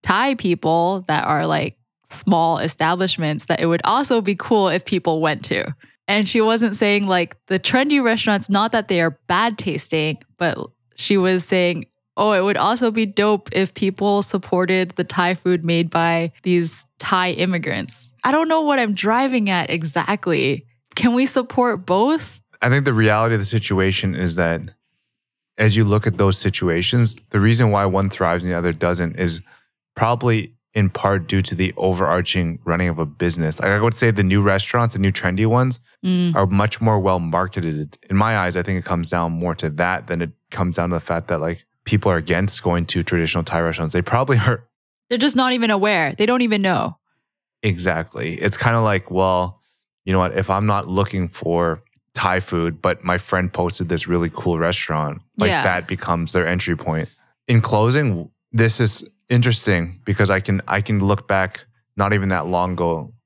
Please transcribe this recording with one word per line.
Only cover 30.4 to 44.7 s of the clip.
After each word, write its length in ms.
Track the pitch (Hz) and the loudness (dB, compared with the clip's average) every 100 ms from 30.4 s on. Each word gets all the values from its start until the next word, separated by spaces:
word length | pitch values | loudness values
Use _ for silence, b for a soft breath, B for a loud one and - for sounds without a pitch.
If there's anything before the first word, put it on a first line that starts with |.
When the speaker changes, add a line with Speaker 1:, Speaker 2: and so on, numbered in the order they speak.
| 98 _ _ | -2 _ _
Speaker 2:
in 160 | 110 95 | 0 0
part 380 | - 98 98 82 | 2 0 0 0
due 140 | 98 | -2
to 140 | 92 85 | -2 -2
the 180 | 92 - | -2 0
overarching 840 | 95 90 85 87 87 90 85 82 - | -2 0 0 0 0 -2 -2 -4 -4
running 240 | 85 90 | 0 0
of 100 | 80 | -2
a 60 | 76 | -6
business. 540 | 71 87 82 80 76 | -2 -2 0 -4 -2
Like, 100 | 95 | 0
I 100 | 101 | 2
would 140 | 117 | 0
say 180 | 113 120 | 2 0
the 120 | 104 | 2
new 180 | 95 98 | 2 4
restaurants, 520 | 101 98 - 120 117 | 4 2 0 0 0
the 60 | - | 0
new 120 | 98 | 0
trendy 340 | 92 90 92 110 | 0 -2 0 2
ones, 340 | 120 131 120 b b 185 | 2 0 -2 b b -2
Speaker 1:
Mm. 280 | 180 175 160 | 2 2 2
Speaker 2:
are 100 | 95 | 2
much 340 | 98 107 - | 2 0 0
more 180 | 110 107 | 0 2
well 200 | 95 92 | 2 0
marketed. 760 | 85 87 95 98 82 76 73 - _ | 0 -2 -2 -4 -4 -4 -8 -12 _
In 60 | 98 | 2
my 220 | 107 110 | 2 2
eyes, 180 | 90 90 | 0 -2
I 60 | |
think 160 | 87 92 | -2 -4
it 60 | - | -2
comes 240 | 87 82 | -4 -2
down 220 | 87 85 | -2 -2
more 220 | 82 87 80 | -2 -4 -4
to 140 | 80 | -4
that 360 | 76 90 90 - | -2 -2 -2 -4
than 140 | 85 | -6
it 100 | 85 - _ | -6 -8 _
comes 260 | - 92 85 | -4 -2 0
down 120 | 87 | -2
to 40 | 85 | -2
the 60 | |
fact 260 | - 82 - | -2 -6 -2
that, 140 | 82 | -4
like, 240 | 80 85 _ _ - | -4 -6 _ _ -2
people 240 | 101 101 | 0 2
are 40 | 85 | 0
against 460 | 80 85 98 - | 0 0 0 -2
going 220 | 92 87 85 | -2 -2 0
to 180 | 90 | -2
traditional 400 | 82 87 82 87 | 0 0 0 -2
Thai 160 | 80 85 | -2 -2
restaurants. 300 | 85 78 80 | -2 -2 -2
They 80 | 85 | -2
probably 360 | 90 117 135 123 | -2 -2 2 2
are. 260 | 107 120 _ | 2 -2 _